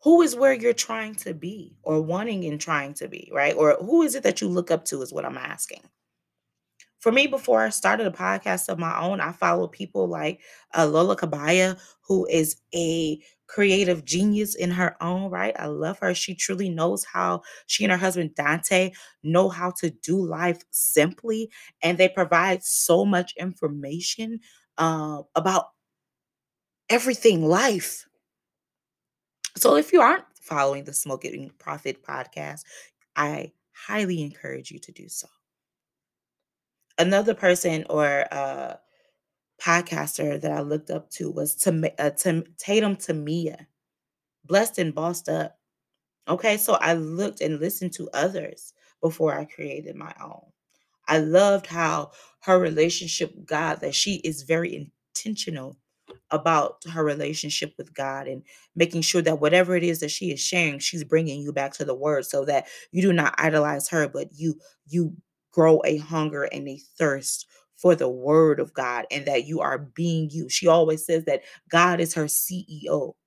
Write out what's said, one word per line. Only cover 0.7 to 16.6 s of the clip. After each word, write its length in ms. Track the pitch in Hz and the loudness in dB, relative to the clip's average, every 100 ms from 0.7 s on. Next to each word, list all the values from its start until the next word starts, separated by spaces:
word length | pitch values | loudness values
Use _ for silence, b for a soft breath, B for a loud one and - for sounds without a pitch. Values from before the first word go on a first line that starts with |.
trying 420 | 233 - 226 214 208 | 0 -2 -6 -8 -10
to 180 | 202 | -10
be 420 | 165 156 214 - _ | -10 -10 -12 -16 _
or 200 | - 156 | -2 0
wanting 440 | 156 180 226 202 170 | 0 -2 -2 -4 -4
and 140 | 151 | -6
trying 340 | 160 151 139 147 | -2 -4 -4 -10
to 120 | - | -14
be, 240 | - - | -14 -8
right? 220 | 139 143 - | 0 0 4
Or 220 | 151 - | 4 4
who 220 | 196 330 | 4 4
is 120 | 311 262 | 4 2
it 80 | |
that 180 | - 185 | 0 0
you 60 | 202 | -2
look 240 | 180 180 | -2 0
up 140 | 165 - | -2 -2
to 160 | 139 | -8
is 120 | 127 | -6
what 120 | - - | -6 -6
I'm 120 | 131 | -8
asking. 440 | 127 - - - _ _ _ _ _ _ _ _ _ _ b _ | -10 -8 -10 -10 _ _ _ _ _ _ _ _ _ _ b _
For 140 | 233 | 2
me, 140 | 220 220 | 4 2
before 340 | - - - | 0 2 2
I 80 | 220 | 4
started 380 | 208 190 220 214 | 0 0 0 -2
a 40 | |
podcast 560 | 175 185 196 202 185 - | -2 -4 -2 -2 -4 -4
of 100 | 175 | -4
my 220 | 170 - | -4 -2
own, 220 | 175 196 | -4 -2
I 100 | 151 | -4
followed 400 | 175 180 170 175 | -2 0 0 -2
people 380 | - 190 - 180 | -8 -8 -2 -2
like, 320 | 165 151 185 B B B - | -2 -4 -6 B B B 0
uh, 80 | 156 | 2
Lola 300 | 156 185 196 | 4 2 2
Kabaya, 640 | 165 147 147 180 185 185 B B | -2 -4 2 2 2 -2 B B
who 240 | _ 190 175 | _ 0 2
is 300 | 165 156 - _ 170 | 2 2 -2 _ -4
a 460 | 170 165 156 151 b b _ | -2 0 -2 -4 b b _
creative 560 | - 202 190 190 170 | 0 2 4 2 0
genius 500 | 143 165 208 208 208 - | -2 0 2 2 0 -2
in 140 | 175 | -2
her 320 | 175 180 - | 0 -2 -2
own 280 | 170 180 196 | -4 -4 -4
right. 240 | 180 196 - | -4 -4 -4
I 100 | 151 | -6
love 300 | 147 160 196 | -4 -6 -2
her. 140 | 190 | -2
She 220 | 180 - 185 | -2 -6 -6
truly 340 | - 185 | -6 -2